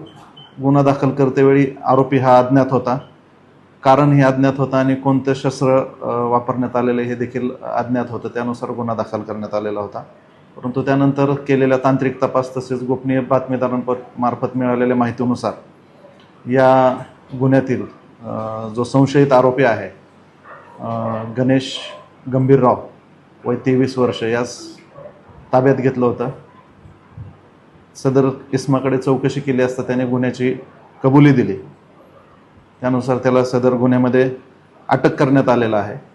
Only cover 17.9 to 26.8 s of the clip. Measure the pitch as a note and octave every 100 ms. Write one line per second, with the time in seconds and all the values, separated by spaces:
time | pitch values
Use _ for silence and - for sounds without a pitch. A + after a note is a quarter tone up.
17.9 | - - - A2+ A2+ A2 A2 A2+ A2 A#2+
18.9 | C3+ C3+ C#3+ C#3 B2+ B2+ B2+ B2+ G#2+ F#2+
19.9 | - _ _ _ _ - - - - A#2
20.9 | A#2 A2+ A2+ A2+ A#2 B2+ C3+ C3 - -
21.9 | - - - - C3 C3 C3+ B2 G2 -
22.9 | - _ _ _ _ A2 A#2+ C3 B2+ C3
23.9 | B2+ B2 - A2+ A#2+ B2 - - - -
24.9 | - - - - - - B2+ C3+ C3 B2+
25.9 | B2+ B2 - B2 - - - - _